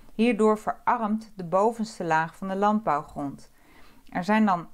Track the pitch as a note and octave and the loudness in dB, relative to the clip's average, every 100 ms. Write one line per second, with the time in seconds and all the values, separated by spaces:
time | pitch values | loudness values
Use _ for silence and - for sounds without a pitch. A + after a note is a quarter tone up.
0 | - - A#3 G#3+ G#3+ G#3+ - - - A#3 | -10 0 0 4 2 2 -2 -4 -2 0
1 | G#3+ A3 - - E3+ F#3 A3 A3 A3 - | 0 -2 -6 -12 -2 2 2 0 -6 -6
2 | F3 D#3+ E3 - F#3+ F#3+ G#3 G#3+ E3+ D3 | 0 0 0 -6 -8 0 2 2 0 -2
3 | D3+ - C#3+ - - - - - - - | -4 -8 -8 -10 -18 -20 -20 -20 -20 -20
4 | - F#3 F3+ G#3+ G#3+ F3+ - | -10 -4 0 2 4 2 -4